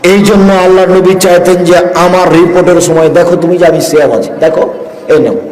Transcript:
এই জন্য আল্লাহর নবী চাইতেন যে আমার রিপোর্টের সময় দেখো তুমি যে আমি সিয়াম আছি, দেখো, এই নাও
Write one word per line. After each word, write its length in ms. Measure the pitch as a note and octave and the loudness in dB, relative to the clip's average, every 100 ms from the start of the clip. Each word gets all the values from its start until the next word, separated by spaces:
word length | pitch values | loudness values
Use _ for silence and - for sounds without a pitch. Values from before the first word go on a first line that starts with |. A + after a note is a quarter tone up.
এই 180 | F3 G3+ | 2 2
জন্য 320 | G3+ G#3 G3 | 2 2 2
আল্লাহর 360 | F#3+ F#3 F#3 F3+ | 2 2 2 2
নবী 260 | F#3 F#3 F#3+ | 2 2 0
চাইতেন 460 | F#3 F3 F3+ F3+ E3+ | 2 2 2 0 2
যে 120 | F3 | 0
আমার 560 | F3 D#3 F3 F#3 F3 | 0 -2 0 0 2
রিপোর্টের 480 | D#3+ E3+ F3+ E3+ E3+ | 2 2 0 2 0
সময় 280 | D#3 D#3+ D#3+ | 0 0 2
দেখো 260 | - E3+ F3+ | 2 0 0
তুমি 220 | E3 F3 | -2 0
যে 80 | E3+ | 0
আমি 160 | - | 0
সিয়াম 300 | - D3 C3+ | 0 0 0
আছি, 180 | A2+ - - | -2 -6 -4
দেখো, 340 | D#3+ - - - - - - | -2 -2 -4 -6 -14 -16 -2
এই 120 | D#3 | -2
নাও 220 | - - - | 0 -4 -10